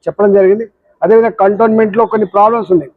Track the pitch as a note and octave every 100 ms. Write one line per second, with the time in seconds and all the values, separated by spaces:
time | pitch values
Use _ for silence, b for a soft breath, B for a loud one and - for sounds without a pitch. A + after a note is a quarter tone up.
0 | - - G3+ G3 F#3+ G#3 A3+ _ _ _
1 | E3+ A3 A3+ A3+ G3 G3+ A3+ A3 A3 G#3
2 | A3 A3 G#3 G3+ G#3+ A#3 F3+ F3+ C#3+